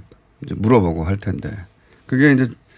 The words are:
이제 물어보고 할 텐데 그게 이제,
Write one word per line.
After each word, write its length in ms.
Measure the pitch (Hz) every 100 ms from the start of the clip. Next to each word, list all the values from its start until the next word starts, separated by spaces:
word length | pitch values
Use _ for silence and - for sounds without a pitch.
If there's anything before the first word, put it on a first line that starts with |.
| - _ _ - 67
이제 100 | 98
물어보고 480 | 107 123 87 82
할 140 | 82 101
텐데 380 | - - - 101 - _ _ _ -
그게 260 | 131 147
이제, 140 | 131 123 - _